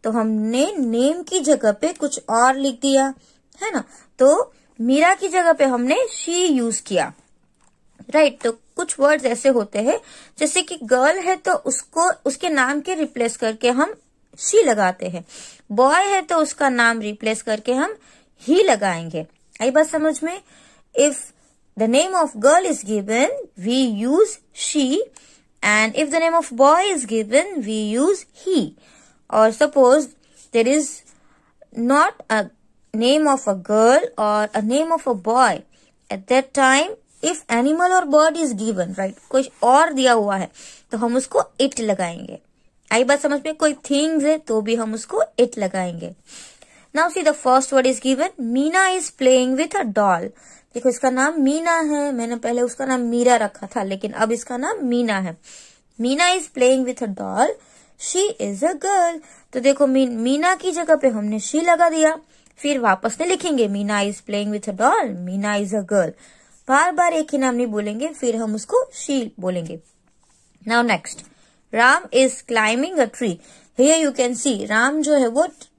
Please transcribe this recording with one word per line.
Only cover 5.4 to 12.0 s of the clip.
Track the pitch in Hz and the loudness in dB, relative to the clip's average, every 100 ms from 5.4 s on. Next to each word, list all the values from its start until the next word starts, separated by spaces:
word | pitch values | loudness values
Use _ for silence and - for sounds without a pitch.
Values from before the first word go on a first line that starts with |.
| 339 | 2
पे | 311 | 4
हमने | 269 247 247 | 2 0 0
she | 359 508 - - 339 359 | 0 -2 -6 -6 -2 0
यूज़ | 269 233 214 | 0 0 -6
किया, | - 180 143 - _ _ _ _ _ _ _ _ - | -4 -2 -2 -8 _ _ _ _ _ _ _ _ -2
राइट? | 302 294 - | 2 2 2
तो | 233 | -6
कुछ | 233 _ - 349 - | -6 _ -10 -8 0
वर्ड्स | 285 302 | 2 2
ऐसे | 254 240 269 | 0 0 2
होते | 240 208 208 | 2 -2 -2
हैं, | 226 415 - - - - | -2 -2 -6 -20 -20 -6
जैसे | 294 359 | -2 -2
कि | - 330 | -4 -10
गर्ल | 220 254 277 370 | -2 2 2 0
है | 349 370 | -2 -2
तो | - | -2
उसको, | 320 - - - - | -4 -2 -8 -6 -2